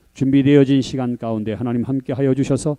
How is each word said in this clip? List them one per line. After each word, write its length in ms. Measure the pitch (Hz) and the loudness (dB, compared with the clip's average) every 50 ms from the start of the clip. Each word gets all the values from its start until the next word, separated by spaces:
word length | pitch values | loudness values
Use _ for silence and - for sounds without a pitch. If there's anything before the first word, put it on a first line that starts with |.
| _ _ _ | _ _ _
준비되어진 680 | - 131 135 135 139 131 143 143 143 139 131 139 135 | -4 0 2 2 2 4 6 6 6 6 4 2 0
시간 340 | 123 - - 131 123 123 120 | 0 -2 -4 -6 -4 -4 -6
가운데 360 | - 117 113 113 107 104 110 | -6 -6 -6 -4 -4 -4 -6
하나님 300 | 104 - 120 120 120 120 | -6 -4 -4 -4 -2 -2
함께 300 | 110 127 135 131 - - | -2 -2 -4 -6 -6 -6
하여 220 | 127 131 139 135 127 | -4 -2 0 0 0
주셔서 420 | 139 131 - 135 127 - 151 147 | 0 0 0 0 -2 -2 -4 -6